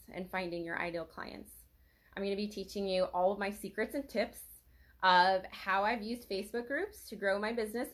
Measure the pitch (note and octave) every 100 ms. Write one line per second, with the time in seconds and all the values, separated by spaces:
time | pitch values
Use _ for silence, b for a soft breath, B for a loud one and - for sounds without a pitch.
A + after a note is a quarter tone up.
0 | - - F#3 F#3 F3+ E3+ E3+ E3+ F3 E3
1 | E3 - - - - - - b b b
2 | b - G3 G3+ G#3 G3+ F#3+ G3+ G3 F#3
3 | F#3 F3+ F#3 G3+ G3+ G#3 G3 - A3 C#4+
4 | C#4 G#3 A#3 - - - _ b b b
5 | F#3 F3+ F#3 F#3+ - - G3 F#3+ G#3 A#3
6 | G#3+ A#3+ - G3 G#3+ A#3 A#3+ C#4+ G#4 -
7 | - G#3 G3+ G3+ G#3+ A#3 G#3+ A#3 C#4+